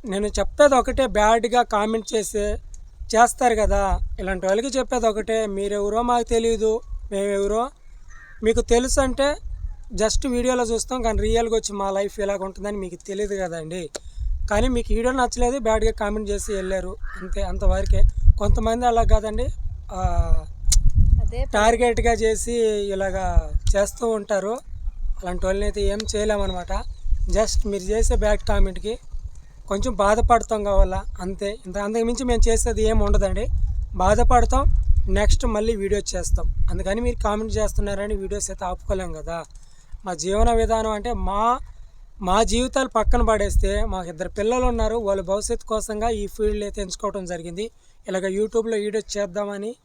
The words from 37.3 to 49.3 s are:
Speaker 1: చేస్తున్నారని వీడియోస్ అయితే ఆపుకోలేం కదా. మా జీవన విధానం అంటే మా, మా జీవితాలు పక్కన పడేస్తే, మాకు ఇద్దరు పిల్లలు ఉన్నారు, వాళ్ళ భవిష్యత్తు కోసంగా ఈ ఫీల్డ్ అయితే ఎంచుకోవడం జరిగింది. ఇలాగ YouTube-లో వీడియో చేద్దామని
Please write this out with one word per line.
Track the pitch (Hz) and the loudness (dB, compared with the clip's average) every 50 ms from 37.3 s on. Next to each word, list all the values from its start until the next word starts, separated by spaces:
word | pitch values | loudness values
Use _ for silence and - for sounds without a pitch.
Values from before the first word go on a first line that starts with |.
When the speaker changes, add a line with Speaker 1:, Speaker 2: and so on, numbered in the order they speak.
| 208 214 220 220 208 | -2 -2 -4 -4 -2
Speaker 1:
చేస్తున్నారని | 214 214 202 - - 202 202 202 202 202 208 214 | -2 -2 0 0 0 -2 -2 -2 -4 -4 -4 -4
వీడియోస్ | 196 196 180 196 208 - - | -4 -4 -6 -6 -6 -6 -8
అయితే | 190 - 196 | -8 -8 -6
ఆపుకోలేం | 180 185 - - - 208 185 160 - | -8 -8 -8 -6 -4 -4 -4 -4 -6
కదా. | 160 156 143 160 165 170 151 - - - - - - - - - - - - | -10 -10 -8 -8 -8 -10 -10 -14 -18 -20 -20 -20 -20 -20 -18 -16 -16 -12 -8
మా | 196 180 | -8 -8
జీవన | 151 151 185 196 214 226 240 | -6 -4 -2 2 4 4 4
విధానం | 233 226 226 214 226 220 220 220 | 4 2 2 0 0 -2 0 -2
అంటే | 214 208 202 240 | -4 -4 -6 -6
మా, | 233 220 220 190 196 202 220 233 247 - - - - - - - - - - - - - | -6 -4 -4 -2 -2 0 2 0 0 -2 -4 -14 -16 -20 -20 -20 -20 -20 -20 -20 -14 -6
మా | 202 180 185 208 | -2 0 2 2
జీవితాలు | 226 214 208 233 254 247 - 277 269 262 | 2 2 2 0 0 0 0 -2 -2 0
పక్కన | - 226 214 - - 247 | 0 0 4 4 4 4
పడేస్తే, | 233 220 220 208 208 202 185 - - 190 202 208 220 | 4 4 2 2 0 0 2 2 2 2 0 0 -2
మాకు | 220 196 185 180 170 | -2 -4 -6 -8 -10
ఇద్దరు | 165 156 180 170 | -8 -8 -8 -8
పిల్లలు | - - 202 220 247 254 254 | -4 -2 -2 0 0 2 2
ఉన్నారు, | 247 240 226 220 214 220 | 0 0 0 0 -2 -2
వాళ్ళ | 233 220 196 196 196 | -2 -2 -2 -2 -2
భవిష్యత్తు | 180 175 190 208 208 - 233 226 - | -2 -4 -4 -4 -2 -4 -6 -6 -4
కోసంగా | - 220 214 202 - 214 214 220 240 | -4 -4 -4 -4 -6 -6 -4 -2 -2
ఈ | 226 208 208 | -2 -2 -6
ఫీల్డ్ | 190 - - 214 214 214 214 208 | -8 -4 -2 -2 -2 -2 -2 -6
అయితే | 202 - 214 | -8 -6 -8
ఎంచుకోవడం | 202 180 - - - 202 190 202 185 | -8 -8 -8 -6 -8 -6 -6 -6 -8
జరిగింది. | 170 180 165 165 175 170 180 214 226 - - _ - _ - - - | -8 -10 -10 -10 -12 -10 -8 -10 -10 -10 -18 _ -20 _ -16 -10 -6
ఇలాగ | 190 190 185 196 | -6 -4 -4 -2
YouTube-లో | 190 196 214 214 - 233 220 226 220 | -2 -2 -2 0 0 -2 -2 0 -4
వీడియో | 208 208 214 196 214 202 - - 202 | -4 -4 -4 -4 -6 -6 -6 -6 -6
చేద్దామని | 202 190 | -6 -4